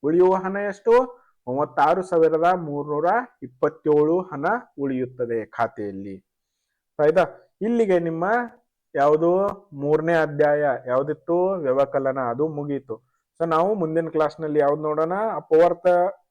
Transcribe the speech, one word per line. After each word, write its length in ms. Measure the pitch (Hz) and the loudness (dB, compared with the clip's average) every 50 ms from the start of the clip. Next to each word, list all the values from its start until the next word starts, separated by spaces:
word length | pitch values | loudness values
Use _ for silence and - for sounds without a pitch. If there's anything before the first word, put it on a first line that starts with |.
| - | -2
ಉಳಿಯುವ 320 | 147 160 175 180 185 190 | 0 2 4 4 4 4
ಹಣ 200 | 185 185 190 196 | 0 -2 -6 -6
ಎಷ್ಟು? 360 | 202 202 208 196 - _ 233 226 247 262 247 - _ _ _ _ _ _ | -6 -6 -6 -8 -4 _ 4 4 4 4 0 -8 _ _ _ _ _ _
ಮೂವತ್ತಾರು 560 | 123 127 139 147 143 - - 143 151 170 190 180 | -8 -4 -4 -4 -4 0 0 2 2 2 0 0
ಸಾವಿರದ 400 | 185 180 165 165 160 160 156 165 175 185 | 0 2 2 4 4 2 2 2 2 0
ಮೂರ್ನೂರ 500 | 180 165 151 143 143 143 147 151 147 156 175 202 233 254 - _ _ - | 0 -4 -6 -6 -8 -6 -6 -4 -2 0 0 0 0 -2 -6 _ _ -18
ಇಪ್ಪತ್ತೇಳು 760 | 123 _ _ - 147 143 - _ 151 151 151 151 151 170 185 | -18 _ _ -2 -2 -2 -2 _ 2 4 4 4 4 2 0
ಹಣ 240 | 185 185 151 143 143 180 214 240 240 _ _ | -2 -4 -10 -4 -2 -2 -2 -2 -6 _ _
ಉಳಿಯುತ್ತದೆ 680 | - 139 139 131 127 131 127 127 127 123 117 117 113 107 | -8 -6 -4 -4 -4 -6 -6 -6 -8 -6 -4 -4 -6 -6
ಖಾತೆಯಲ್ಲಿ. 800 | - - - 117 113 - - 104 101 95 98 98 98 95 95 _ _ _ _ _ _ _ _ _ _ _ _ _ _ _ - | -8 -4 -4 -4 -4 -4 -8 -10 -10 -10 -10 -12 -14 -14 -16 _ _ _ _ _ _ _ _ _ _ _ _ _ _ _ 0
ಆಯ್ತಾ? 260 | 147 151 160 185 170 165 - - _ _ _ _ | 0 2 4 2 0 0 -2 -20 _ _ _ _
ಇಲ್ಲಿಗೆ 380 | 190 220 240 233 226 196 185 175 | -4 -2 0 0 2 2 2 0
ನಿಮ್ಮ 260 | 170 165 165 165 175 196 220 247 240 233 - _ _ _ _ _ _ _ _ | 0 -2 -4 -4 -2 -2 -2 -2 -4 -6 -12 _ _ _ _ _ _ _ _
ಯಾವುದು 360 | 147 139 147 151 156 165 170 180 185 196 202 196 196 _ _ 151 | 0 2 4 4 4 2 2 2 2 0 -2 -4 -8 _ _ -12
ಮೂರನೇ 400 | 139 139 147 151 156 156 165 170 | -8 -2 0 0 0 2 2 2
ಅಧ್ಯಾಯ 520 | 165 156 151 147 143 147 147 147 147 147 143 127 113 - | 2 0 0 0 0 2 2 2 2 0 0 -2 -4 -4
ಯಾವ್ದಿತ್ತು? 640 | 127 123 131 143 143 156 151 _ - 170 175 180 190 | -2 -2 -2 0 -2 -6 -8 _ -2 0 0 0 0
ವ್ಯವಕಲನ, 680 | 196 180 156 135 127 139 139 139 - 139 135 135 135 139 | -2 -2 -2 -2 2 0 0 0 0 -2 -2 -2 -4 -2
ಅದು 280 | 131 120 120 127 151 | -4 -4 -2 -2 -4
ಮುಗೀತು. 680 | 160 151 147 143 147 143 139 135 - 113 - _ _ _ _ _ _ _ _ | -4 -4 -8 -6 -6 -6 -8 -8 -10 -14 -14 _ _ _ _ _ _ _ _
So 100 | 165 165 | -4 0
ನಾವು 260 | 160 160 170 196 220 | 0 0 2 0 0
ಮುಂದಿನ 340 | 202 170 156 160 165 165 160 | -2 -2 -2 -2 -2 -4 -2
ಕ್ಲಾಸ್‌ನಲ್ಲಿ 500 | - 156 156 147 147 - 160 151 147 151 | 0 0 0 0 -2 -6 -8 -2 0 2
ಯಾವ್ದು 240 | 143 139 147 151 151 | 2 2 0 0 -2
ನೋಡೋಣ? 300 | 156 151 151 160 160 180 | -4 -2 -2 -2 -2 -2
ಅಪವರ್ತ-, 1000 | 196 220 226 196 151 147 _ 160 156 170 175 175 170 - 180 175 175 175 190 196 - _ _ | -4 -4 -4 -6 -8 -4 _ 4 4 4 4 2 0 0 2 2 4 2 0 -2 -8 _ _